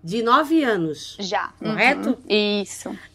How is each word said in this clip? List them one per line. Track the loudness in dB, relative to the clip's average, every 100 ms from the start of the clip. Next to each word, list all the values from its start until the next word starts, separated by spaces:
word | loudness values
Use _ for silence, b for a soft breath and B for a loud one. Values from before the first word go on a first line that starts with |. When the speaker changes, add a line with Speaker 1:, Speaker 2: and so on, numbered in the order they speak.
Speaker 1:
de | -6 -2
nove | 4 4 4 2
anos, | 2 0 -2 -4 -12 -12
Speaker 2:
Já. | -4 -4 -4 -6
Speaker 1:
correto? | -4 2 2 2 -2
Speaker 2:
Uhum. | -4 0 0 2 -2
Isso. | -4 -10 -12 -12 -16